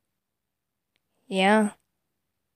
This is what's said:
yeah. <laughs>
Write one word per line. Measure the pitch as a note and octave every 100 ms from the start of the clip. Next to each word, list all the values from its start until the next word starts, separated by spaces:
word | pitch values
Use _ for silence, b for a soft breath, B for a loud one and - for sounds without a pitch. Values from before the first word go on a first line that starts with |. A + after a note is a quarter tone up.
| _ _ _ _ _ _ _ _ _ _ _ _ -
yeah. | F#3+ F#3+ G#3+ G#3 -
<laughs> | _ _ _ _ _ _ _